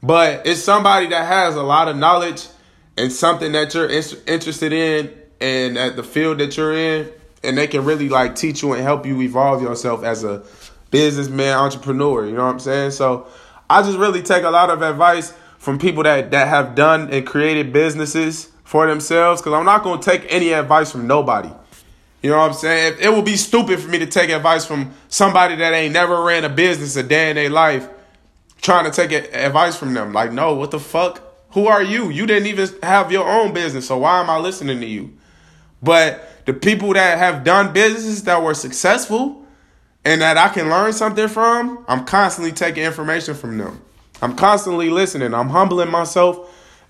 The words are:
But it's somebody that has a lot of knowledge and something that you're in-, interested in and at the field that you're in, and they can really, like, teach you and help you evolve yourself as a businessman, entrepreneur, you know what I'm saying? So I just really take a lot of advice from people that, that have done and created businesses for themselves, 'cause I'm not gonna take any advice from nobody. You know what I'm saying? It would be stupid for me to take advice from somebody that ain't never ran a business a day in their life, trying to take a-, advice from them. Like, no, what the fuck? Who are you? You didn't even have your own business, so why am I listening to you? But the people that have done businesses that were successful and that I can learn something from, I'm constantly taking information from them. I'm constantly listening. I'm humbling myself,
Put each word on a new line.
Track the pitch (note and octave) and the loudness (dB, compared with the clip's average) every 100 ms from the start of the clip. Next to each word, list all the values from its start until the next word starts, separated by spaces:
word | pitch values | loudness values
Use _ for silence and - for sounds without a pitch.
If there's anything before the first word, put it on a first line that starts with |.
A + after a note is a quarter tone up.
But | B2+ E3+ D#3+ C#3+ D3+ | 4 4 4 0 -4
it's | E3 | -4
somebody | - G3+ G3+ G3 F3 | 2 2 4 2 2
that | E3+ E3 | -4 0
has | F#3+ F3+ D3+ | 0 0 -2
a | |
lot | C#3 D3 D#3+ | 2 2 2
of | C#3+ | 2
knowledge | D3+ F3 F3 D#3+ - _ _ _ _ - | 4 4 2 -8 -16 _ _ _ _ -6
and | B2+ | -6
something | B2+ E3 E3 D#3+ | 0 0 0 -2
that | D3+ D3+ | -2 -2
you're | E3 D#3+ | -2 -2
in-, | D3+ D#3 - - | -2 -6 -12 -4
interested | D#3+ D#3 D3 D#3 | -4 -4 -6 -4
in | D#3 D#3+ D#3 D3 - - _ | -2 0 -2 -4 -12 -20 _
and | C3 C3 B2+ A#2+ | -4 -2 -2 -2
at | B2+ B2 | -4 -6
the | |
field | A#2 - D#3+ D3+ | -8 -2 -2 0
that | C#3+ C#3+ | -4 -2
you're | D#3 | -2
in, | D#3 D#3+ D#3 D#3 - - _ | -2 -2 -4 -6 -14 -20 _
and | - C3 | -4 -2
they | D3+ | 0
can | D3 | -2
really, | C3+ D#3 C#3+ | 0 0 0
like, | C3+ B2 | 0 0
teach | - D#3+ D3 | -2 -6 -4
you | C#3+ | -4
and | B2 | -2
help | C3 D3 | 0 -2
you | C3+ C3 | -2 -4
evolve | B2+ B2+ C#3 C3+ | -2 0 2 0
yourself | B2 A#2+ B2+ A#2 | -2 -4 -4 -4
as | A2+ A2+ | -4 -4
a | A2 G2+ - - - - _ | -6 -8 -14 -20 -20 -20 _
businessman, | C3+ D3+ C#3+ C#3 C3+ C#3 | 2 2 0 -6 -2 0
entrepreneur, | C3 C#3 C3 C3+ C3 C#3+ B2+ | 2 0 -2 -6 -2 0 0
you | G#2 | -2
know | A2+ B2+ | -2 -2
what | |
I'm | B2+ | -2
saying? | C3 C3+ C#3 | -4 -4 -4
So | C3+ C3+ B2 - - - - _ | -2 -2 -2 -6 -20 -20 -20 _
I | F3 | 4
just | G3+ F#3+ | 4 0
really | G#3 F3+ | 0 -2
take | - F#3 | 0 0
a | F3 | 4
lot | E3+ F3+ | 4 4
of | E3 | 2
advice | D#3+ D3 E3+ E3+ D#3+ - - _ | -2 2 2 2 -2 -14 -20 _
from | - C#3 | -6 -2
people | F3+ D#3 | -2 2
that, | D#3 C#3+ A#2+ | 2 2 2
that | C#3+ - | 2 2
have | D3+ C#3 | 2 0
done | A#2+ D3+ D#3+ D3 | 2 4 4 0
and | C#3 B2+ | -4 -4
created | C#3+ D3+ D#3 C#3 | -2 0 0 0
businesses | C3 D#3+ D3+ D3+ D#3 D#3+ D#3+ - _ | 2 0 -2 -4 -2 -4 -6 -16 _
for | _ D#3 D#3+ | _ 2 2
themselves, | D3+ D3 E3 E3+ E3+ | 0 0 2 4 2
'cause | D#3+ | 0
I'm | D3+ E3+ | 0 4
not | G#3 | 2
gonna | F#3 E3+ | 2 -4
take | - F#3 - | 0 -2 0
any | F3 E3+ | -2 0
advice | D#3+ C#3 D#3 D3+ | 0 2 2 2
from | B2+ A#2+ | -6 0
nobody. | C#3+ C3 A2 E2+ - - - _ _ _ _ | 0 2 -2 -4 -16 -20 -20 _ _ _ _
You | C#3 | 0
know | D3+ | 2
what | D#3 | 2
I'm | |
saying? | C#3 D#3 E3 D#3+ D#3 | 0 -2 0 0 0
It | G3+ | 2
would | A3 G#3 | 2 2
be | G3+ | -2
stupid | - A#3 G3 F3+ | 0 0 2 -2
for | D#3 | -2
me | E3+ | -4
to | E3 | -2
take | - E3+ | 0 0
advice | D#3+ D#3+ D#3+ | 2 2 0
from | D#3+ D3+ C3+ - _ | 0 -6 -8 -12 _
somebody | - G3 F#3 F3+ E3 | 0 2 4 2 2
that | E3 | 0
ain't | E3 D#3 | 0 0
never | D#3+ F3 F3 | 0 2 2
ran | E3+ E3+ | 2 0
a | D#3 | 0
business | C#3 F3+ E3 D3 C3+ | 0 0 0 -4 -6
a | |
day | B2+ D3+ D#3+ | 0 2 2
in | D3+ | 0
their | C#3+ | 0
life, | D3+ D#3+ C#3 B2+ - _ _ _ _ _ _ | 2 2 2 -6 -20 _ _ _ _ _ _
trying | - F3+ E3 | 2 2 2
to | |
take | D3 D#3+ | 0 0
a-, | D3+ - B2 | 0 -4 -4
advice | C3+ D3 F3 E3 | 0 2 0 0
from | C3+ | -6
them. | B2 G#2 | -6 -4
Like, | G#2 A#2 | -2 -2
no, | A#2+ D#3+ | -2 -2
what | D3 C#3+ | -2 -4
the | D3+ | -8
fuck? | C#3+ E3 F3 F3 - _ _ | -6 -2 -2 -4 -20 _ _
Who | - G#3 | 0 2
are | G#3 | 2
you? | G3 A3 G#3+ | 2 -2 -4
You | D3 | -4
didn't | G#3+ G#3 G3+ | 0 0 0
even | G3+ F#3+ F#3 | -2 -4 -4
have | E3+ G3 F3+ | 0 2 2
your | F#3 F3 | 0 0
own | G#3 G#3+ | 2 0
business, | E3+ E3+ C3+ B2+ | -2 -4 -6 -6
so | C3 | -2
why | C#3+ F3+ | 2 2
am | E3+ | 2
I | D#3+ | -2
listening | E3+ F#3 D3 B2+ | -2 -6 -8 -8
to | A#2 | -8
you? | G#2+ - - _ _ _ _ _ _ | -10 -12 -18 _ _ _ _ _ _
But | B2+ E3 D#3+ - - - - | 2 4 4 0 -14 -14 -6
the | |
people | C3 G3 G#3+ G3+ | -2 0 0 0
that | F#3+ F#3 E3 | 2 2 2
have | F3+ D3+ | 0 0
done | C3+ F#3 G3 | 2 4 4
businesses | D#3+ G#3+ A3 A3 G#3 | 2 2 2 -6 -6
that | F#3+ F3 | 0 0
were | D#3+ | 0
successful | D3+ C3 - - A#3 - A3 C4+ - - _ _ _ _ _ | -4 -6 -2 2 2 0 -4 -4 -8 -20 _ _ _ _ _
and | - D#3+ | 0 2
that | D#3+ D#3+ | 2 4
I | F#3 | 2
can | G3 D#3 | 2 0
learn | E3 G#3+ | 0 0
something | A3 A3 G#3 G#3+ | 0 -2 0 -2
from, | G#3+ A3+ A#3 A#3+ B3+ - | 2 2 2 -2 -8 -4
I'm | B2+ B2+ | -4 0
constantly | F#3+ G3 - E3 | 2 2 0 -6
taking | D#3+ E3+ D#3+ | -4 -4 -2
information | D#3+ D#3+ D#3 D#3+ - | -4 -4 -4 -4 -4
from | C#3+ A#2+ A2 | -10 -8 -8
them. | F#2+ D#2+ - _ _ - | -8 -10 -20 _ _ -6
I'm | B2 | -6
constantly | B2+ F#3+ G#3 F#3+ F3 E3 | 2 4 4 0 -2 0
listening. | E3+ F#3+ D#3+ B2+ | 0 -2 -2 -4
I'm | A#2 B2+ | -2 0
humbling | D#3 G3 F3+ E3+ | 2 2 2 0
myself, | E3+ E3 F3+ F3+ F3 - - - _ _ | -2 -2 2 2 2 -10 -20 -20 _ _